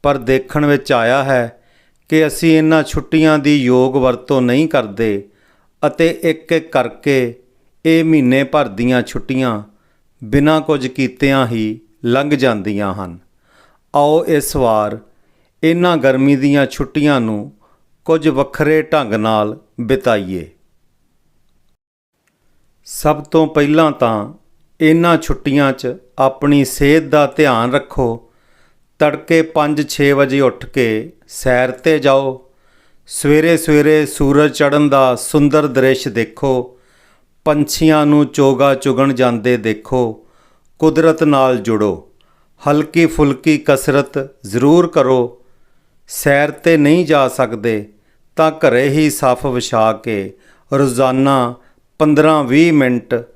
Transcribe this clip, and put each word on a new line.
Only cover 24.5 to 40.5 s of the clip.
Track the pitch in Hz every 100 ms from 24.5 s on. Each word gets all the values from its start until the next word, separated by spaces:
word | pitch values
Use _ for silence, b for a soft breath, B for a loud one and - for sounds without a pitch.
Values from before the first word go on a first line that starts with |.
| _ _ _
ਇਹਨਾਂ | 156 165 175 160
ਛੁੱਟੀਆਂ | - 131 147 139 139
'ਚ | 131 127 127 _ -
ਆਪਣੀ | 131 131 143 143 131
ਸਿਹਤ | - 143 156
ਦਾ | 151 147 139 -
ਧਿਆਨ | 147 117 120
ਰੱਖੋ। | 135 147 - 123 117 _ _ _ _ _ _ _ _
ਤੜਕੇ | 151 147 - 165
ਪੰਜ | 160 156 147 147 147
ਛੇ | - 143
ਵਜੇ | 139 139 135
ਉੱਠ | 131 - -
ਕੇ | - 117 107 151 _ _
ਸੈਰ | - 131 123 127
'ਤੇ | - 165 156
ਜਾਓ। | 139 135 139 131 _ _ _ _ _ _ -
ਸਵੇਰੇ-ਸਵੇਰੇ | - 143 151 160 160 160 147 147 156 143
ਸੂਰਜ | - 139 139 151
ਚੜ੍ਹਨ | 127 143 143 147
ਦਾ | 135 131 120
ਸੁੰਦਰ | - 151 143 151 147
ਦ੍ਰਿਸ਼ | 131 131 131 143
ਦੇਖੋ। | 110 110 - 139 127 123 b b b b b b _ -
ਪੰਛੀਆਂ | 147 147 - 160 156 147
ਨੂੰ | 147 147
ਚੋਗਾ | 143 135 131 139 135
ਚੁਗਣ | 139 123 135
ਜਾਂਦੇ | 127 127 120 107 123
ਦੇਖੋ। | 110 107 - 127 120 110 b b b